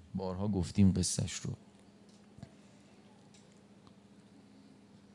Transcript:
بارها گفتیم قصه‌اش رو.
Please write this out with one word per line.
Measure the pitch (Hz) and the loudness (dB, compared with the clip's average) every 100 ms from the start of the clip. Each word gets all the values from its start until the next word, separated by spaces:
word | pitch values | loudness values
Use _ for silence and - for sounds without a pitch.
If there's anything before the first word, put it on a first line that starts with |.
| - 92 | -12 -8
بارها | 92 92 104 | -6 -4 -2
گفتیم | 95 82 104 98 | 0 0 6 6
قصه‌اش | 90 87 - 85 | 6 0 -2 -4
رو. | - - 139 - - - - - - - - - - - - - - - - - - - - - - - - - - - - - - - - - - - | -6 -8 -10 -14 -20 -20 -20 -20 -20 -20 -20 -20 -20 -20 -20 -20 -20 -20 -20 -20 -20 -20 -20 -20 -20 -20 -20 -20 -20 -20 -20 -20 -20 -20 -20 -20 -20 -20